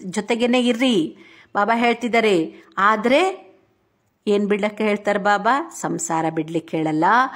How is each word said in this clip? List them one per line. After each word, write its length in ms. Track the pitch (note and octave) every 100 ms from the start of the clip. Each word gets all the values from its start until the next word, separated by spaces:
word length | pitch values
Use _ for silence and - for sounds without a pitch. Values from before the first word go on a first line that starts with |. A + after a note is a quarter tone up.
ಜೊತೆಗೇನೆ 560 | F#3+ G#3 G#3 A#3 A#3+ B3+
ಇರ್ರಿ. 560 | A#3+ A#3 C4 G#3 D3+ - - - _
ಬಾಬಾ 240 | G3+ G#3 A#3
ಹೇಳ್ತಿದ್ದಾರೆ, 840 | A#3+ A#3 A#3+ A#3 G#3+ F3+ D#3+ - - -
ಆದ್ರೆ 640 | G3 A3 A#3 C#4 F#4+ F#4 - - _ _ _ _ _ _ -
ಏನ್ 200 | G#3 G3+
ಬಿಡ್ಲಿಕ್ಕೆ 380 | G#3 G#3 G#3
ಹೇಳ್ತಾರೆ 340 | G#3+ G#3 G#3 G3+
ಬಾಬಾ? 520 | G3+ G3+ G#3+ C4+ E4 -
ಸಂಸಾರ 440 | E3 E3+ - D#3+ D#3+
ಬಿಡ್ಲಿಕ್ಕೆ 460 | D#3+ D#3 E3 D#3+ E3
ಹೇಳಲ್ಲ, 280 | D#3 D#3 F3 A#3 C4